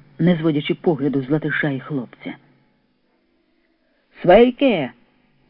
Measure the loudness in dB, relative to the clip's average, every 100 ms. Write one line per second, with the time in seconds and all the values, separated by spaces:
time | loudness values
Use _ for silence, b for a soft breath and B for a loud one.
0 | _ -2 0 2 0 -2 -2 -4 -2 -2
1 | -2 -2 -2 -4 -4 -4 -4 -6 -8 -10
2 | -10 -14 -16 -16 _ _ _ _ _ _
3 | _ _ _ _ _ _ _ _ _ _
4 | _ -4 4 6 6 2 0 0 -4 -10
5 | _ _ _ _